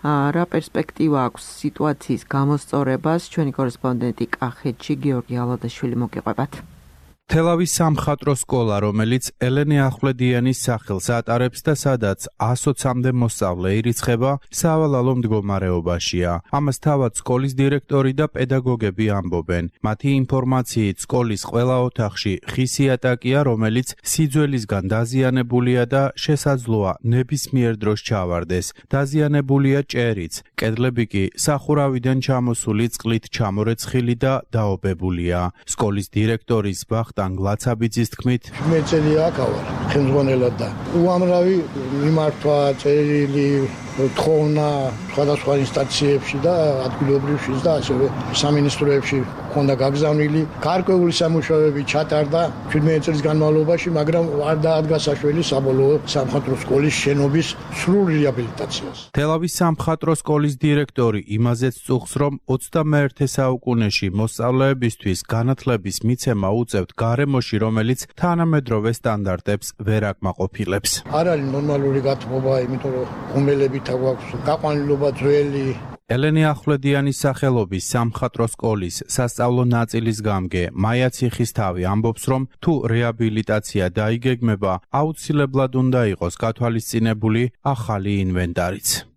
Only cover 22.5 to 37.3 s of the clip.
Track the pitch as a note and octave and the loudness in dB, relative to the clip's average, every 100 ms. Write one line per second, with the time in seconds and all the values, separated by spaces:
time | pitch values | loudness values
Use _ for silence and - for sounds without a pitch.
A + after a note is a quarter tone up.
22.5 | - B2+ - C3+ B2+ C3 B2 B2 C3+ C#3+ | -2 -2 2 2 2 0 0 0 2 2
23.5 | A2 A2 A#2 C3 - - - D#3 C#3+ D3 | 2 2 0 -4 -8 -6 0 2 2 2
24.5 | C3 G#2 G2+ F#2+ A2 A#2 C3 C3 B2+ A#2+ | 0 -2 -4 0 -2 0 0 2 0 0
25.5 | B2 B2 B2 A#2+ C3+ C3+ - - D3 D3+ | 0 2 2 2 0 0 -2 -2 0 2
26.5 | C3+ A#2 A2 G2 E2+ A#2 B2 B2 C#3+ - | -2 0 0 0 -2 0 0 0 -4 -2
27.5 | C3 A#2 G#2+ G#2+ G#2+ - G#2+ F2+ F2 E2 | 0 0 0 -2 -2 -2 -2 0 -2 -2
28.5 | F2+ E2+ - - C#3 C#3 D3+ D3 D3 C3+ | -2 -4 -12 -4 -2 0 0 2 0 2
29.5 | C#3 C3+ C#3 C3+ B2 A#2+ G2+ E2 - - | 2 4 2 0 -2 0 -2 -6 -10 -12
30.5 | - A2 A2 B2+ A#2+ A2+ G2+ F#2+ - - | -4 -2 0 0 0 -2 0 -2 -2 -2
31.5 | C#3+ - D3+ C#3 B2+ B2+ C3 B2+ B2+ B2 | -2 0 0 2 0 0 0 0 0 0
32.5 | A#2 - G#2+ A#2 - A2+ A2+ - - G#2+ | -2 -2 0 0 -2 -2 -2 -4 -4 -2
33.5 | G2 G#2+ A2+ - B2+ A#2+ A#2+ C3+ C3+ - | 0 -2 -2 -2 -2 0 0 0 0 -2
34.5 | A#2 G#2 F#2+ G2 E2+ F#2 F2 F2 F2 F2+ | -2 0 0 -2 -2 -2 -2 -2 0 -2
35.5 | - - - G#2+ G2+ G2 G#2+ A2 A2+ - | -6 -12 -2 -2 -2 -4 -2 0 -2 0
36.5 | A2+ G2+ F2+ - A2+ A#2 - F#2+ | 0 0 -6 -4 -4 -4 -4 -4